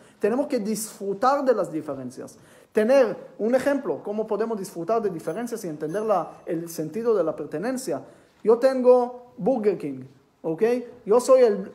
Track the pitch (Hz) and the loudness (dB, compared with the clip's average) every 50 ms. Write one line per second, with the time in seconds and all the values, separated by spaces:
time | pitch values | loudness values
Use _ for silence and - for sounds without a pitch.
0 | - - _ - - 208 226 262 285 285 262 240 196 214 220 - - - - - | -18 -20 _ -2 -2 0 0 0 -2 -2 -2 -4 -2 -4 -4 -6 -6 -10 -12 -10
1 | 196 202 196 196 262 254 285 285 277 262 233 208 175 151 151 156 147 - 139 131 | -6 -6 -4 0 0 0 2 2 2 0 2 0 0 -4 -6 -8 -8 -8 -8 -8
2 | 127 123 123 - - 135 - - - _ - - _ _ - 214 220 226 269 277 | -10 -12 -12 -14 -16 -16 -18 -20 -20 _ -20 -20 _ _ -2 0 2 4 6 6
3 | 254 208 170 - - - - - 202 226 247 254 254 277 285 262 269 185 143 131 | 4 4 0 -6 -12 -16 -8 -4 -2 0 0 0 0 0 -2 -2 -2 -4 -6 -6
4 | - 196 208 214 214 220 214 196 226 226 226 202 190 - - 175 165 165 226 233 | -6 -6 -6 -4 -4 -2 -2 -4 -2 -4 -4 -8 -8 -10 -10 -8 -2 -2 0 0
5 | 214 202 175 156 - 165 160 214 247 240 240 208 - 170 151 151 160 151 165 208 | 0 -2 -4 -4 -8 -8 -6 -6 -8 -8 -8 -8 -8 -8 -8 -8 -8 -6 -4 -4
6 | - 220 208 175 156 - - - - - 175 165 170 165 - - 156 156 156 220 | 0 0 0 0 0 -4 -10 -14 -8 -6 -6 -6 -6 -8 -8 -8 -8 -6 -6 -4
7 | 226 240 220 196 165 156 151 - 151 143 156 151 190 247 262 247 - 175 147 131 | 0 2 2 2 2 0 -2 -6 -8 -8 -8 -6 -4 -4 -6 -6 -6 -6 -6 -6
8 | - - - _ _ _ _ _ - 202 233 233 269 262 262 254 247 247 247 247 | -8 -12 -20 _ _ _ _ _ 4 4 4 6 4 2 2 4 6 6 6 6
9 | 240 247 247 - - - - - 175 226 269 233 202 208 180 156 - 147 135 127 | 6 0 -4 -14 -18 -18 -10 -2 0 0 2 2 2 0 0 0 -4 -8 -8 -10
10 | 127 - - _ _ _ _ _ - 170 160 160 220 233 247 254 240 - - - | -14 -18 -20 _ _ _ _ _ -6 -4 -2 0 2 2 2 0 -4 -8 -16 -8
11 | - 190 214 247 240 - 262 262 247 226 202 196 190 - | 0 2 2 4 6 6 8 8 8 6 4 0 -4 -10